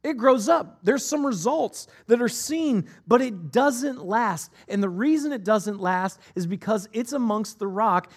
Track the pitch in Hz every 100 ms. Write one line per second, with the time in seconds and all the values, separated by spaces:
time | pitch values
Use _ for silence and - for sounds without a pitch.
0 | 285 262 254 254 208 330 - - 175 269
1 | - 294 277 196 190 311 240 - - -
2 | - 240 240 - - 320 311 220 - -
3 | - 247 262 196 156 226 285 240 285 254
4 | - 220 226 165 - _ - 202 196 180
5 | 277 311 294 262 190 214 202 202 180 185
6 | 190 - - - 175 190 - 214 196 220
7 | 240 285 233 214 214 - 202 190 220 180
8 | -